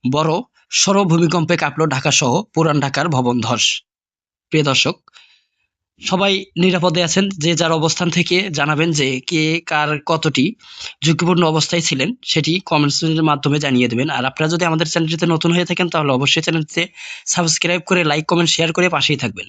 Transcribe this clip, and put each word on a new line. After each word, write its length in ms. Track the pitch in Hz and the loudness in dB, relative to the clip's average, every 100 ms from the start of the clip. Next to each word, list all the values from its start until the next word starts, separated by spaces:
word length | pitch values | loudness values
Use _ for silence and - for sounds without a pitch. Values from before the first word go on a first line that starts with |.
| 123 | 0
বড় 300 | 143 160 165 254 _ _ | 0 0 0 -4 _ _
সড় 340 | - - 196 | -2 2 2
ভূমিকম্পে 540 | 196 165 170 175 160 170 | 4 4 4 2 0 0
কাঁপল 280 | 151 143 156 | 0 0 0
ঢাকা 260 | 131 151 | 0 0
সহ 320 | - 135 139 | 2 2 0
পুরান 360 | 220 - 160 147 | -2 0 2 2
ঢাকার 300 | 139 135 165 | 0 -2 0
ভবন 320 | 135 123 123 | 0 0 0
ধস। 400 | 113 123 - - _ _ _ _ _ _ _ | -2 0 0 -2 _ _ _ _ _ _ _
প্রিয় 140 | 156 | 0
দর্শক, 320 | 143 131 123 - _ - - _ _ _ _ _ _ _ | 2 0 0 -4 _ -20 -20 _ _ _ _ _ _ _
সবাই 440 | - 185 196 190 - - | -4 0 2 0 -4 0
নিরাপদে 460 | 180 180 175 165 | 2 2 0 0
আছেন, 260 | 170 185 196 | 0 0 0
যে 260 | 190 151 160 | -2 -2 0
যার 160 | 170 | 0
অবস্থান 380 | 165 160 - 175 | 0 0 0 -2
থেকে 400 | 165 170 175 202 | 0 0 0 -2
জানাবেন 420 | 147 143 147 165 | -2 -2 0 0
যে 280 | 151 135 127 | 0 0 -2
কে 420 | - 160 156 165 165 | -4 -2 0 -2 -2
কার 340 | 151 151 151 - | -2 -2 -4 -2
কতটি 500 | 160 156 143 151 - - - - - 151 | -2 0 0 -2 -2 -18 -18 -16 -6 -2
ঝুঁকিপূর্ণ 380 | 156 170 180 | 0 2 2
অবস্থায় 380 | 165 156 151 170 | 2 0 0 -2
ছিলেন, 340 | 160 135 139 254 | -2 -2 -4 -6
সেটি 360 | - - 151 180 | -4 -2 0 -2
কমেন্টসের 640 | - 156 147 - 160 160 | -2 0 0 0 -2 0
মাধ্যমে 360 | 156 147 139 147 | 0 0 0 0
জানিয়ে 280 | 143 123 123 | 0 0 0
দেবেন। 220 | 117 147 | 0 -2
আর 160 | 131 127 | -2 -4
আপনারা 260 | - 156 | -2 -2
যদি 140 | 170 175 | 0 0
আমাদের 220 | 160 160 | 0 0
চ্যানেলটিতে 380 | 175 160 165 175 | -2 -2 -2 0
নতুন 280 | 160 170 | 2 2
হয়ে 120 | 175 175 | 2 0
থাকেন, 240 | 175 180 | -2 -2
তাহলে 220 | 160 147 | 0 0
অবশ্যই 300 | 127 139 - | 2 2 0
চ্যানেলটিতে 460 | 160 165 151 - 175 - - - - | 0 -2 -2 -4 -6 -8 -18 -16 -4
সাবস্ক্রাইব 560 | - 165 151 175 180 - | -2 0 0 0 -2 0
করে, 180 | 185 | 0
লাইক, 220 | 160 147 156 | 2 0 0
কমেন্ট, 240 | 170 165 | 0 2
শেয়ার 240 | - 165 | 0 0
করে 160 | 165 180 | 0 0
পাশেই 280 | 170 - 143 | 0 0 0
থাকবেন। 300 | 120 95 | -4 -8